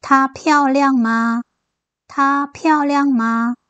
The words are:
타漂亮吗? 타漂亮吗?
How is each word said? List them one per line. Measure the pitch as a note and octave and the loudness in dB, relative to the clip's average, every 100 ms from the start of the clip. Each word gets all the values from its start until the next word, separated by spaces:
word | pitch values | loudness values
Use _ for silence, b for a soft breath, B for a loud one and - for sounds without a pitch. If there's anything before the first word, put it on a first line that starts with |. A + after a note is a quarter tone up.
타漂亮吗? | - C4+ C4+ C4+ - D4 C#4+ C4+ C#4 C4 A3+ A3+ A#3 A#3 - _ _ _ _ _ _ | 2 0 0 -4 0 2 2 2 2 2 0 0 -2 -4 -6 _ _ _ _ _ _
타漂亮吗? | - C#4 C#4 C#4+ - D#4+ D4+ C#4+ C#4+ C#4+ B3+ A3+ A3+ A#3 B3 | -2 0 0 -4 -4 0 0 0 0 0 0 0 -2 -2 -6